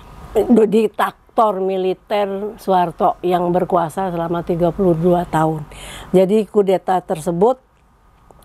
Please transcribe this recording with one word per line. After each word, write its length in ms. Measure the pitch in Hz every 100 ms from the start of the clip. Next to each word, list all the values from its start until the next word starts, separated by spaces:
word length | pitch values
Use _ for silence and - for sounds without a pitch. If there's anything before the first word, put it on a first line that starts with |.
| - - - 440 403
diktator 1120 | 226 208 214 214 - 196 - _ - 214 190
militer 920 | 190 190 185 180 - 208 196 196 208 226
Soeharto 640 | - 185 175 - 185 -
yang 320 | 175 180 175
berkuasa 560 | 185 180 175 165 190 190
selama 320 | 170 165 175
tiga 320 | - 170 170
puluh 240 | 160 185 160
dua 320 | 175 175 175
tahun. 380 | 160 160 156 147 - - - -
Jadi 380 | 185 185 214 196
kudeta 560 | 214 196 180 - 185
tersebut 560 | - 175 175 170 220 254 _ _ _ _ _ _ _ -